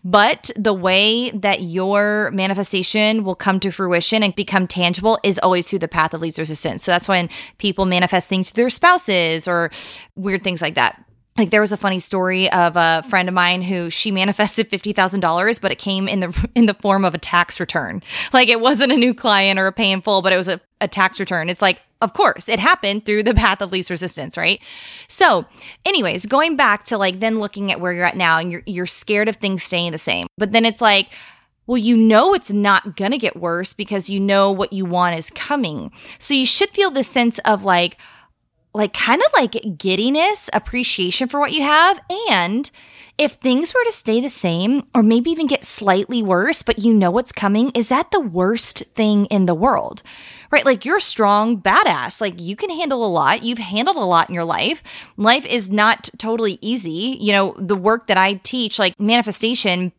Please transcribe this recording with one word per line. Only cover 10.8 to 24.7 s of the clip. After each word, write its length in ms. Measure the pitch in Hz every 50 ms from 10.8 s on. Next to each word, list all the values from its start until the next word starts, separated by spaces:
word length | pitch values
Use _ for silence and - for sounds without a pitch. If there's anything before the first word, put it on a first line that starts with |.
| 120 113 - - _ _ _ _ _ _ _ -
Like, 100 | 220 170
there 140 | 220 214 214
was 100 | 202 208
a 60 | 202
funny 220 | - 196 190 185
story 520 | - - - 190 185 185 185 185 190 - -
of 240 | 180 175 170 160
a 260 | 175 165 165 165 165 - 262
friend 180 | 214 185 180
of 80 | 180 180
mine 280 | 185 175 175 180 180 185
who 260 | 180 190 180 175 165
she 220 | 165 - - 226
manifested 580 | 196 190 190 202 196 - 208 202 - - 220 -
fifty 240 | - 190 - 208 202
thousand 280 | - 190 185 180 202
dollars, 380 | 175 165 160 175 190 214 233 -
but 140 | - 190 -
it 60 | -
came 280 | - 202 190 190 190
in 140 | 190 - 196
the, 300 | 185 175 180 - 185 -
<laughs> 40 | -
in 120 | 247 233
the 80 | 214 202
form 280 | - - 208 196 196 196
of 120 | 180 160
a 40 | 165
tax 400 | - - - 175 175 - - -
return. 440 | 180 - - 170 139 92 - 185 - - - - - - -
Like, 160 | 254 254 214
it 100 | 233 226
wasn't 320 | 226 254 294 202 269 254 269
a 40 |
new 180 | 294 240 254 240
client 440 | - - 226 208 196 196 196 196 190
or 80 | 190
a 60 | 190 190
pay 180 | - 226 196
in 120 | 190 190 170
full, 180 | - 208 190
but 140 | 175 190 190
it 20 |
was 120 | 180 185 185
a, 120 | 180 170 _ _ _ _ 208
a 40 |
tax 320 | 196 - 202 190 185 - -
return. 300 | 196 - 185 170 156 170
It's 140 | 180 - 208
like, 180 | 190 180 - _ _ _ _ -
of 120 | 202 -
course, 340 | - 415 - - - - -
it 100 | 226 196
happened 480 | 190 302 370 359 - 196 202 214 214
through 160 | - 208 214 214
the 100 | 220 240
path 300 | - 233 214 190 196 202
of 80 | 180
least 180 | 190 185 180 -
resistance, 480 | 180 160 180 170 - - 160 165 -
right? 240 | - - 165 202 - - -